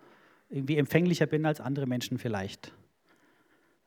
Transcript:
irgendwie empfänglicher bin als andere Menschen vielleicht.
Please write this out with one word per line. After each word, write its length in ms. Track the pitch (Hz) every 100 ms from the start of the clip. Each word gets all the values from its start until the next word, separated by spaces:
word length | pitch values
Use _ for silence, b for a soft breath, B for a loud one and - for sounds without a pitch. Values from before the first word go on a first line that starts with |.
| b b b b b
irgendwie 260 | 143 135 151
empfänglicher 500 | 139 160 180 170 151
bin 180 | 151 156
als 140 | 151
andere 260 | 117 139 135
Menschen 320 | 123 - 127
vielleicht. 540 | 123 104 98 - - - _ _ b b b b b b b b